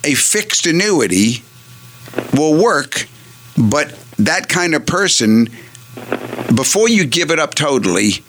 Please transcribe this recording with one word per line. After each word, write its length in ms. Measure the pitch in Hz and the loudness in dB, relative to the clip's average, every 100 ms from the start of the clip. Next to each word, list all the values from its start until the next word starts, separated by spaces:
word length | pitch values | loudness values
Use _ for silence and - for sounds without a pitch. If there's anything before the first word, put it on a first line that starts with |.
a 80 | 143 | -2
fixed 520 | 127 - 208 - - 170 | -2 0 -2 -2 -2 0
annuity 760 | 165 208 175 107 92 107 123 - - - - - - - - - | 0 2 2 2 2 2 0 -10 -20 -20 -20 -20 -20 -12 -12 -2
will 260 | 131 156 151 | 0 2 4
work, 440 | 226 160 - - - - - - - - | 4 2 -2 -8 -10 -16 -20 -20 -8 0
but 380 | 113 139 147 - - - | 2 2 -2 -8 -18 -2
that 320 | 104 175 185 | 0 0 -2
kind 240 | 180 175 | -2 0
of 100 | 151 | -2
person, 640 | - 180 196 - 110 110 113 - - - - - - - - - - | -2 -2 0 2 2 4 2 -4 -20 -20 -20 -16 -10 -10 -8 -10 -2
before 360 | 117 135 196 226 | 0 2 2 2
you 160 | 220 156 | 2 0
give 240 | 160 165 | -2 0
it 80 | 165 | 0
up 160 | 147 | 0
totally 680 | - 147 135 101 87 104 92 | -2 0 0 0 0 0 -2